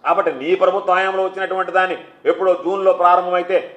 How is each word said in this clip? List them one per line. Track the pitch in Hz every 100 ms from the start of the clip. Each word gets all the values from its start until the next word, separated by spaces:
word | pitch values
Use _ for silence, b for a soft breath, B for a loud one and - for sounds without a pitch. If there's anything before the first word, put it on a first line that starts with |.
కాబట్టి | 143 175 190
నీ | 135 147
ప్రభుత్వ | 180 180 190 185 180
హయాంలో | 190 190
వచ్చినటువంటి | 190 185 185 190 185
దాన్ని | 185 185 165 - - -
ఎప్పుడో | 170 190 180
జూన్లో | 175 196 185 175
ప్రారంభమైతే | 175 180 180 180 175 180 -